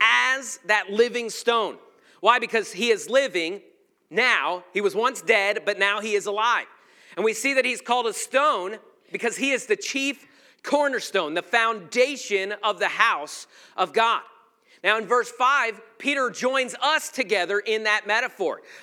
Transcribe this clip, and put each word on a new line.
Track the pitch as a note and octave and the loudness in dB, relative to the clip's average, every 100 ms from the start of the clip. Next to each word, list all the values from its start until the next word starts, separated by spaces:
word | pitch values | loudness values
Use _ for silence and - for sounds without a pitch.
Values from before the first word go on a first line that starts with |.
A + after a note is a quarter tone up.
as | A3 B3 B3+ C4+ A#3 - | 2 4 2 -2 -6 -10
that | F3 G#3 F#3+ | 0 0 0
living | G#3 A#3+ A#3+ A3+ | 2 2 2 -8
stone. | - - A#3 F#3 G#2 - _ _ - | -4 0 0 0 -6 -20 _ _ -2
Why? | G#3 A#3+ | 2 2
Because | A#3+ A3+ F#3 | 2 -2 -4
he | F3 A#3 | -2 0
is | G3+ D3 | 0 2
living | B3+ C4+ F3 E3 G3 - _ _ _ _ | 0 2 -2 -4 -6 -14 _ _ _ _
now. | F3 B3 G3 C#3+ F3 - | 0 2 2 0 -4 -6
He | G#3 | -2
was | G3 F#3+ | 0 0
once | B3 B3+ | -2 -2
dead, | E3+ A3 G3 G#3+ G3+ | 0 2 2 -2 -2
but | G3 | 0
now | G3 G#3 | 0 0
he | G#3+ | -2
is | G#3 G#3 | -2 -2
alive. | G3+ A#3 G#3 A2+ - _ _ - - | -2 0 0 -2 -16 _ _ -16 -2
And | |
we | A3 | -2
see | A3 C#4 | 0 0
that | C4 B3 | 0 0
he's | A#3 | -2
called | - B3 A3+ | -2 0 0
a | |
stone | - - C4 D4+ A3 G3+ G#3+ - _ _ | -4 -2 2 2 2 -4 -10 -16 _ _
because | F#3+ A#3 F#3 | -4 -4 -2
he | C4+ | -2
is | C4 C4 | -2 0
the | G3+ | -2
chief | - C#4 C4+ - - _ - _ | -2 -4 -4 -6 -14 _ -20 _
cornerstone, | - C#4+ C#4+ A#3+ - G3 D3+ | -2 2 2 0 -2 -2 0
the | E3+ | -4
foundation | E3+ A#3 A3+ G#3+ D#3+ A#3+ C4+ C4+ - G3 G3 G#3 | 2 2 2 -2 -4 0 0 0 -2 -2 -2 -2
of | G#3+ F3+ | -2 0
the | F#3 | -2
house | E3 A3+ E3+ D3 - - - - - | 4 2 2 -4 -12 -16 -20 -12 -4
of | F3+ | 0
God. | F3 A3+ F#3 - - _ _ _ - | 2 2 0 -4 -20 _ _ _ -4
Now | F#3 A3 | 0 0
in | F#3+ | 2
verse | A#3+ A#3 | 0 0
five, | - B3 C#4 A3+ G3+ - - | 0 2 2 0 -6 -18 -8
Peter | C4 C#4 B3 | -4 0 -2
joins | F3 B3 C4+ B3+ - | -2 -2 0 -2 -2
us | C#4+ D#4 - | 0 0 -2
together | - A3 G3+ F3 G3+ | -6 -2 0 0 -2
in | A3 A3 | -2 -2
that | G#3+ G#3 G3 | 0 0 0
metaphor. | A3 B3+ - E3 G2 - - | -2 -2 -4 -4 -4 -12 -14